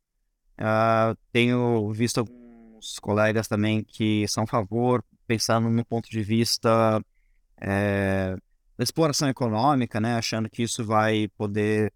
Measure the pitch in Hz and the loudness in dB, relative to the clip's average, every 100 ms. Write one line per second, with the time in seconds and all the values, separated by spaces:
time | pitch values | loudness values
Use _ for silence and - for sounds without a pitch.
0 | _ _ _ _ _ - 110 110 113 113 | _ _ _ _ _ -6 -2 2 2 4
1 | 113 107 _ 123 120 123 120 117 107 107 | 2 -2 _ 2 2 2 0 0 -2 -2
2 | 117 131 113 123 120 - 113 110 - - | -2 -2 -4 -8 -20 -20 -20 -20 -16 -10
3 | - 104 107 110 107 107 107 110 107 - | -2 2 2 2 -2 -2 0 0 -4 -2
4 | 107 107 104 - 107 139 95 110 123 123 | 0 0 0 -2 -2 -4 -4 -2 0 0
5 | - _ - 113 - 117 113 113 117 117 | -2 _ -6 -4 0 2 2 0 0 -4
6 | - 110 104 113 117 - 117 113 113 110 | -4 -6 -2 0 0 0 2 4 4 0
7 | 101 _ _ _ _ _ - 98 101 101 | -4 _ _ _ _ _ -4 0 0 0
8 | 98 95 95 95 - _ _ - 123 - | 0 0 -2 -6 -12 _ _ -8 -6 0
9 | 160 143 143 131 120 107 131 143 117 113 | 0 0 -2 -2 -2 2 2 2 0 -2
10 | 113 117 110 113 110 - 117 - 107 110 | -2 -2 -2 -4 -4 -4 -4 -4 0 2
11 | 110 110 107 - 107 104 104 107 104 | 2 2 -2 -4 -4 0 0 2 0